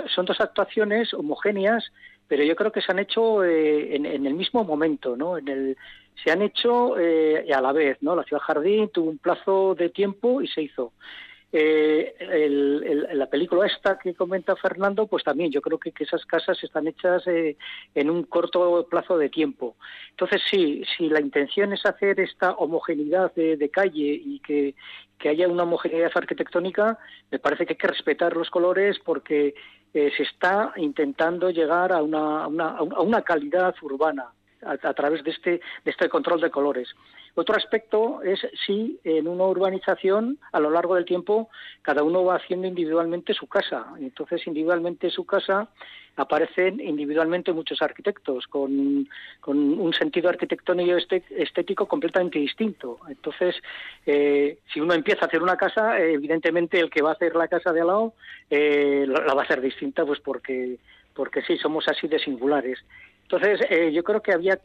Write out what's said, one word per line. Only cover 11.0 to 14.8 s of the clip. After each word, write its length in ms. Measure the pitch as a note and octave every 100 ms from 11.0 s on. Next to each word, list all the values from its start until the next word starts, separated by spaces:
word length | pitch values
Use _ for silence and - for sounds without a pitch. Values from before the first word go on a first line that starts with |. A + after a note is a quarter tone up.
| - - - - _
Eh, 600 | E3 D#3 D#3 D3+ D#3 - -
el, 640 | F3+ E3+ D3+ C#3+ C#3 D3 - D3 -
el, 80 | D3
la 80 | C3
película 400 | C#3+ E3+ F3 F#3+
esta 320 | - G3+ F#3+
que 160 | F#3
comenta 420 | E3+ F3+ F#3 F3+ F#3
Fernando, 500 | F#3+ F3